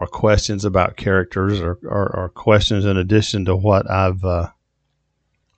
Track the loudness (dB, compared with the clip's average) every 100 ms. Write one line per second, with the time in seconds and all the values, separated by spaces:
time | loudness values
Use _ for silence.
0 | -10 -2 2 2 0 -4 0 0 0 -2
1 | 0 0 0 -2 -2 -2 -4 -6 -6 -2
2 | -2 -4 -8 -2 4 4 4 0 2 0
3 | 2 2 2 -2 0 0 2 2 2 0
4 | 0 -2 -2 -2 -4 _ _ _ _ _
5 | _ _ _ _ _